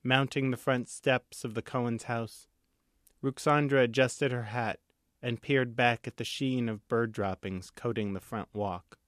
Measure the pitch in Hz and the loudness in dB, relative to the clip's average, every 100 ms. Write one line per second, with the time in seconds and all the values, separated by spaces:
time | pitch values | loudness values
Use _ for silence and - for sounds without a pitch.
0 | 127 131 135 143 135 123 - 127 117 - | 4 2 2 0 0 0 0 0 -2 -2
1 | 139 123 _ - 123 110 - 131 120 113 | 0 0 _ -10 -6 -6 -4 -2 -2 -2
2 | - 117 110 - - _ _ _ _ _ | -4 -6 -6 -12 -20 _ _ _ _ _
3 | _ _ 139 - 156 147 143 135 120 120 | _ _ -6 0 2 4 6 4 4 4
4 | 127 - 139 123 107 120 110 - _ _ | 2 2 0 0 -4 -4 -4 -4 _ _
5 | _ _ 123 117 - 139 123 117 120 117 | _ _ -6 -4 2 2 2 4 4 4
6 | - - 113 - 135 127 117 104 _ 117 | -6 -8 -8 -2 0 0 -2 -4 _ 0
7 | 117 110 101 92 98 92 - - 120 113 | 0 -2 -2 -2 -6 -6 -8 -6 -4 -2
8 | 104 95 - 110 - 104 101 87 _ - | -2 -4 -6 -8 -6 -4 -4 -4 _ -20